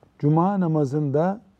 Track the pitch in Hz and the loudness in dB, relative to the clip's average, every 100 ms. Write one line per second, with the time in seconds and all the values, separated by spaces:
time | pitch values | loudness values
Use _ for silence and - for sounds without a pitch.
0 | _ _ 147 156 180 202 175 156 143 147 | _ _ 0 2 2 0 0 0 -2 -2
1 | 147 139 175 202 - | -2 0 -2 -4 -12